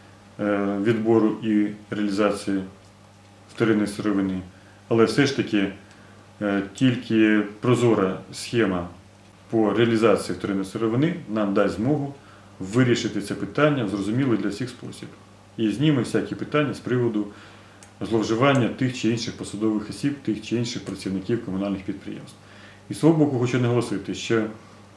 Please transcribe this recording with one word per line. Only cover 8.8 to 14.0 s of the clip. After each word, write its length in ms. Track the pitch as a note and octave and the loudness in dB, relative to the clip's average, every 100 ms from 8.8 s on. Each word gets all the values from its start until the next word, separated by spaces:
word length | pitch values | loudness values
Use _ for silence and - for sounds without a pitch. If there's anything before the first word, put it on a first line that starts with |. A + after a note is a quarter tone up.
| F2 - - - - - - | -6 -12 -20 -20 -20 -20 -4
по 200 | A#2 G#2 | 0 2
реалізації 680 | G2+ A#2 A2+ A2+ F#2 - F2 | 4 4 4 4 4 0 -6
вторинної 280 | F#2+ G2 F#2+ | -4 -2 -4
сировини 480 | A2 A2+ A#2+ D#3+ E3+ - | -4 -2 2 0 -2 -6
нам 260 | A2 G2+ | -2 0
дасть 220 | G2+ G2 F#2+ | 2 2 0
змогу 380 | A#2+ D3 C#3 - - - - - | 0 0 -2 -10 -20 -20 -20 -14
вирішити 600 | F#2+ A2+ B2+ A2+ G#2+ G#2 | -2 2 4 4 0 -4
це 140 | - | -6
питання 500 | G2 G2+ - D3+ C3+ | -6 -6 2 2 2
в 40 | G#2 | 0
зрозумілий 500 | G2 | -2